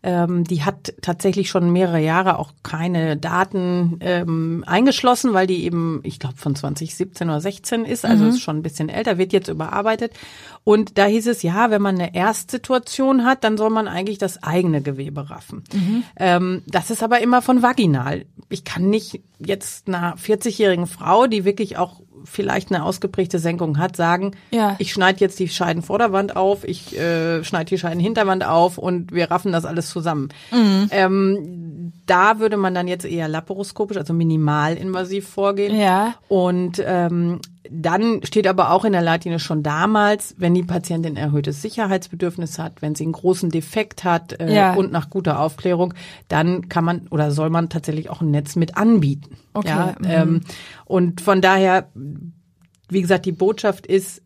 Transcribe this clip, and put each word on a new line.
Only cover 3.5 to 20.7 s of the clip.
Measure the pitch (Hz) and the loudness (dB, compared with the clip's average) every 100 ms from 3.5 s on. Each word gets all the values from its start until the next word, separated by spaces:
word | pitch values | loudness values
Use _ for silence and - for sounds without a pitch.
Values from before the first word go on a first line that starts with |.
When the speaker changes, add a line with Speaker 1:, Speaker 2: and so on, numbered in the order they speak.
| 190 180 180 175 170 | -2 -2 0 0 -2
Speaker 1:
ähm, | 180 175 170 165 165 170 - | -2 -2 -2 -2 -2 -4 -2
eingeschlossen, | 180 262 - 247 247 254 | 2 4 4 2 2 2
weil | 196 185 | 2 2
die | 180 | 0
eben, | 175 170 165 156 | -2 -2 -2 -4
ich | - - | -8 -8
glaub, | 135 131 | -10 -6
von | 151 139 | -4 -4
zwanzig | 143 143 160 | -4 -6 -8
siebzehn | - 185 - 170 | -6 -8 -4 -4
oder | 151 | -2
sechzehn | 185 196 - 233 | -4 -8 -4 -4
ist, | 226 240 220 | -2 -4 2
also | 220 | 4
Speaker 2:
Mhm. | 220 | 6
Speaker 1:
ist | 247 | 2
schon | - 151 | -2 -4
ein | |
bisschen | 160 - 156 | -6 -6 -4
älter, | - - 180 | -2 -2 0
wird | 185 | 2
jetzt | 196 190 | 2 0
überarbeitet. | 156 160 202 208 220 226 - - - - - | -6 -4 -2 -2 -2 -4 -8 -20 -20 -20 -4
Und | - 214 202 - | 4 4 4 2
da | 202 | 4
hieß | 226 226 | 4 0
es, | 240 | 0
ja, | 170 185 233 | 0 2 2
wenn | 208 | 2
man | 202 190 | 2 0
eine | 175 | -2
Erstsituation | 175 196 226 - 247 - 254 240 - 269 269 | 0 0 -2 -6 -10 -2 -2 -2 -2 2 4
hat, | 240 262 | 2 2
dann | 220 214 | 0 2
soll | 214 | 2
man | 220 208 | 0 -2
eigentlich | 175 196 202 | -4 -4 -4
das | 190 - | -4 -4
eigene | 151 170 180 151 | -2 0 2 0
Gewebe | 143 135 143 143 139 | -2 -6 -8 -8 -10
raffen. | - - - - | -14 -16 -16 -6
Speaker 2:
Mhm. | 208 180 226 - - | -2 0 0 -4 -2
Speaker 1:
Ähm, | 185 175 185 185 - | 2 2 2 -4 -4
das | 180 - | -6 -4
ist | 226 | -4
aber | 226 240 | 2 2
immer | 240 247 | 4 2
von | 240 254 | 4 4
vaginal. | 240 262 190 139 127 180 - - - | 4 4 2 2 0 -6 -8 -20 -12
Ich | 202 | -12
kann | - - 185 | -8 -2 0
nicht | 220 214 - _ _ | 0 -2 -16 _ _
jetzt | 165 196 - - - | -6 -6 -8 -12 -8
einer | 180 175 170 | -4 -4 -6
vierzigjährigen | - 208 233 208 202 | -2 -2 -2 2 2